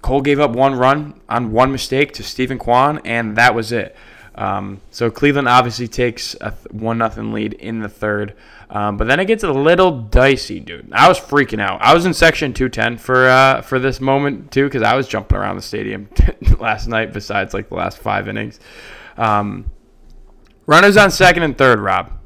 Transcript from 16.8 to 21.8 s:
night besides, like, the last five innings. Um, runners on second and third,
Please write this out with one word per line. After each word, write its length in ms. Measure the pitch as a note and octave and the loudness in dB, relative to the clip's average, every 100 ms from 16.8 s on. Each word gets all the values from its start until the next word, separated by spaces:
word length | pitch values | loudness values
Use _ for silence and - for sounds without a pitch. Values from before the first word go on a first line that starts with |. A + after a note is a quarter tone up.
| A#2+ | -2
night 240 | A2+ A2 | -2 -4
besides, 400 | G#2 - G2+ G2 | -8 -6 -4 -4
like, 160 | G2 G2+ | -6 -8
the 60 | |
last 240 | F2+ F2 - | -6 -8 -6
five 300 | A2 G2+ G2+ | -4 -4 -4
innings. 300 | G#2 G#2+ - - - - - - - | -8 -10 -12 -20 -20 -20 -20 -20 -4
Um, 480 | A2 G#2 G#2 G2 - - _ _ - - - _ _ _ - | 0 0 -2 -8 -12 -14 _ _ -20 -20 -20 _ _ _ 2
runners 300 | D#3 G3 G3+ | 4 6 6
on 140 | G3 | 4
second 320 | - F#3 F3 | 4 2 4
and 160 | E3 B2 | -2 2
third, 220 | C3+ A2+ | 4 4